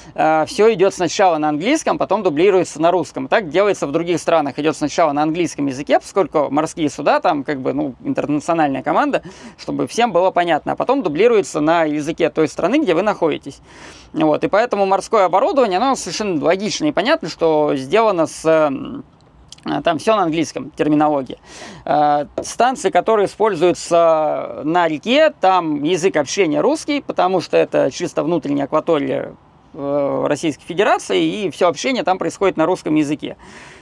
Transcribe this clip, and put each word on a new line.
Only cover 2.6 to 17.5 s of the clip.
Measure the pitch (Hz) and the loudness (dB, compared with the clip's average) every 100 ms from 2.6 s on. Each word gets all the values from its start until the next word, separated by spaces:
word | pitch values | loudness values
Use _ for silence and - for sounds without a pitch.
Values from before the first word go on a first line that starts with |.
| 165 151 | 2 0
на | 165 | 2
русском. | 180 147 139 135 | 2 -2 -8 -2
Так | 220 165 | 0 0
делается | 170 202 - 147 | 0 2 0 -2
в | |
других | 160 175 185 | -2 -2 -2
странах. | - 165 143 151 | 2 2 0 -2
Идет | 156 139 | -2 -2
сначала | 147 - 156 | -2 0 2
на | 143 | 2
английском | 156 170 160 - 139 | -2 -2 -4 -4 -6
языке, | 131 147 370 | -4 0 -2
поскольку | - 196 151 156 135 | 0 -2 0 0 0
морские | 143 156 - 147 | -2 -4 -2 -4
суда, | - 160 262 | -2 0 0
там, | 190 147 | 0 -2
как | 135 135 | -4 -6
бы, | 135 | -4
ну, | 135 147 120 139 | -4 -6 -6 -8
интернациональная | 135 139 147 - 165 147 131 | -4 -2 -2 -2 0 0 -2
команда, | 147 196 294 190 180 - - - | -2 0 0 -2 -6 -20 -20 -16
чтобы | - 143 - | -8 -6 -4
всем | 220 226 | -2 0
было | 170 185 | 2 2
понятно. | 175 175 147 143 | 2 2 0 0
А | 139 | -2
потом | - 277 | 0 0
дублируется | 185 147 240 220 151 156 | 0 2 4 4 0 -2
на | 151 170 | 2 2
языке | 156 151 147 165 156 | 2 -2 -4 -2 0
той | - 151 | 0 -2
страны, | - 170 302 | 0 0 0
где | 214 | 2
вы | 160 | 0
находитесь. | 208 175 160 139 139 - - - - - - | 0 0 -2 -2 -8 -18 -20 -20 -20 -20 -10
Вот. | - 156 147 165 | 0 2 2 2
И | |
поэтому | 202 240 202 190 | 0 2 0 2
морское | 190 - 226 180 | 0 2 2 4
оборудование, | 190 302 277 214 180 | 2 2 2 2 2
оно | 262 247 | 0 -2
совершенно | 185 151 208 156 | -4 -6 -4 0
логично | 147 190 208 - 302 | 0 0 -2 -2 -2
и | |
понятно, | 170 214 - 170 | -2 0 -2 -4
что | - 165 | -2 0